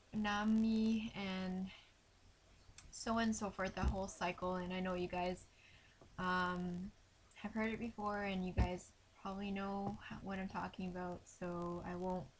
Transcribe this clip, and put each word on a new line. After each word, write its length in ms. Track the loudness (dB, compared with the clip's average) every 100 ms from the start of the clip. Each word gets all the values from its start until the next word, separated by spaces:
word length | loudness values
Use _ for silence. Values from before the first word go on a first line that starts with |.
| -6
numb 480 | -2 2 4 6 6
me, 500 | 6 6 4 4 0
and 560 | -4 -2 0 0 -2 -4 -6 -18 -20 -20 -20 -20 -20 -20 -20 -20 -18 -14
so 260 | -6 0 4
on 80 |
and 120 | 4 2
so 140 | 0
forth, 260 | -2 -2 2
that 140 | 2
whole 180 | 4 0
cycle. 480 | -2 -2 0 0 0
And 180 | 0
I 60 | 0
know 140 | 0
you 160 | 0 0
guys, 360 | 0 0 -2 -6 -20 -20 -20 -20 -20 -16 -4
um, 720 | 2 4 2 2 -2 -2 -6 -10 -20 -20 -20
have 200 | -10 -6
heard 200 | 0 0
it 60 | 0
before, 440 | -4 -4 -2 0
and 220 | 0 0 2
you 80 |
guys 400 | 4 4 2 -6 -16 -20 -10
probably 300 | -6 -4 -2
know 480 | -2 -2 0 -2 -4 -6
ho-, 120 | -8
what 180 | -4 -4
I'm 80 | -2
talking 420 | -2 -4 -4 -4
about, 380 | -4 -4 -6 -10
so 560 | -6 -4 -2 -2 -4 -4
I 100 | -2
won't 320 | 0 -2 -4 -12